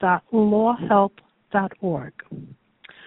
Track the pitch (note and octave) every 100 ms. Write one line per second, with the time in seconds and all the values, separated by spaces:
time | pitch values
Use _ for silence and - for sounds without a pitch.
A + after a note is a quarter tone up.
0 | F#3 F3+ - A3+ G#3 G#3 A3+ A#3+ - G#3
1 | G3 - _ _ _ G3+ G3 - F#3+ D3
2 | A#2+ - - D3 D3 C3 _ _ - -